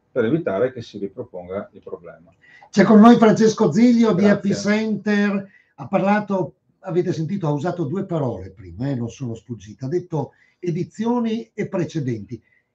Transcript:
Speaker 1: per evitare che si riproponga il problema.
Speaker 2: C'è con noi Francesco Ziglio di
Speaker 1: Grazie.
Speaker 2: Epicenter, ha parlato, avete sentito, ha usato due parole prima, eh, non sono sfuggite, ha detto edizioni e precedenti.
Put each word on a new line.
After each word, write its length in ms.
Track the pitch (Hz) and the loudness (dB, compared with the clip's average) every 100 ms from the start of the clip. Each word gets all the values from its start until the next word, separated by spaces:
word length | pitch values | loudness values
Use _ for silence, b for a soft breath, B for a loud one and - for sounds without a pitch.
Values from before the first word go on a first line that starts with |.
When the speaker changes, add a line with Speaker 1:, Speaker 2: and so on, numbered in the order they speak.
| _ | _
Speaker 1:
per 140 | 131 | -4
evitare 480 | 113 165 170 98 127 | -2 -2 -2 -2 -4
che 80 | 127 | -4
si 160 | 113 101 | -16 -12
riproponga 720 | 95 - - 90 87 98 101 | -12 -12 -14 -14 -10 -10 -10
il 100 | 98 | -18
problema. 500 | 101 95 85 - _ _ B B B | -18 -16 -16 -20 _ _ B B B
Speaker 2:
C'è 140 | 208 | 0
con 160 | 185 208 | 6 8
noi 160 | 226 240 | 10 8
Francesco 540 | 220 165 220 214 196 | 6 6 2 2 0
Ziglio 440 | 156 247 233 226 | 4 4 6 4
di 80 | 180 | 4
Speaker 1:
Grazie. 280 | 202 196 196 | 2 2 0
Speaker 2:
Epicenter, 1000 | 165 196 214 220 208 214 208 202 196 196 B B | -2 0 -2 -2 -4 -2 0 0 -2 -8 B B
ha 120 | _ 139 | _ -4
parlato, 680 | 190 190 208 208 190 175 _ _ _ | -2 0 0 -2 -4 -4 _ _ _
avete 320 | 190 175 170 | -4 -2 -2
sentito, 340 | 156 156 196 156 | -4 -6 -4 -4
ha 40 | |
usato 320 | 147 160 175 | -2 -4 -4
due 220 | 143 185 190 | -6 -6 -4
parole 440 | 165 131 92 92 | -4 -4 -6 -12
prima, 380 | - 92 87 139 | -16 -18 -8 -6
eh, 60 | |
non 160 | 127 117 | -4 -8
sono 240 | - 127 | -10 -12
sfuggite, 500 | 113 - 113 98 104 | -12 -14 -16 -16 -14
ha 40 | 131 | -8
detto 440 | 180 180 156 - b b b | -6 -6 -8 -8 b b b
edizioni 920 | 175 165 165 - 233 240 226 226 - | -8 -6 -8 -6 -2 -2 -2 -6 -8
e 160 | - 190 | -10 -6
precedenti. 720 | 185 156 160 127 110 98 113 _ _ _ | -4 -4 -4 -6 -6 -10 -18 _ _ _